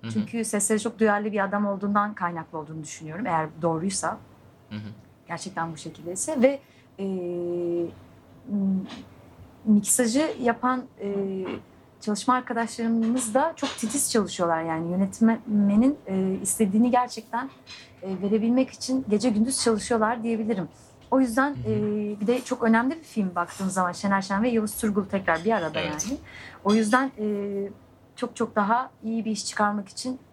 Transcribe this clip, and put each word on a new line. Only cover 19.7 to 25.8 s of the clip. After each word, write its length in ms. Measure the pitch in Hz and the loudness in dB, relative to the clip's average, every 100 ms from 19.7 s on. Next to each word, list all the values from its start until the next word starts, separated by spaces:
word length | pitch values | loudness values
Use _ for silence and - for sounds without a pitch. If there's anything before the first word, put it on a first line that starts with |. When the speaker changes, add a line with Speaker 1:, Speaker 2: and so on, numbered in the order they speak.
| 220 - 233 214 240 | 2 2 2 2 0
Speaker 2:
diyebilirim. 440 | 226 220 220 202 160 - - - - | -2 -2 0 -2 -4 -8 -20 -20 0
O 80 | 262 | 2
yüzden, 300 | 262 226 277 | 4 2 0
Speaker 1:
Hı 200 | 277 214 | 0 -2
hı. 40 | |
Speaker 2:
e, 460 | 214 214 208 208 208 | 0 0 0 -4 -2
bir 60 | 208 | 0
de 140 | 254 | 0
çok 220 | 262 262 | 0 0
önemli 320 | 233 226 254 320 | 4 4 4 -2
bir 60 | |
film 320 | - - 190 175 | -6 -2 -2 -2
baktığım 340 | 175 - 190 | -4 -4 -2
zaman 220 | 185 180 | 0 0
Şener 300 | 175 202 196 | 0 0 0
Şen 220 | 196 196 | 0 0
ve 60 | 240 | 2
Yavuz 260 | 226 214 - | 2 0 -2
Turgul 280 | 214 202 196 | 0 0 0
tekrar 400 | 196 190 165 180 | -2 0 0 2
bir 60 | |
arada 280 | 220 160 | 0 0
Speaker 1:
Evet. 280 | 156 | -4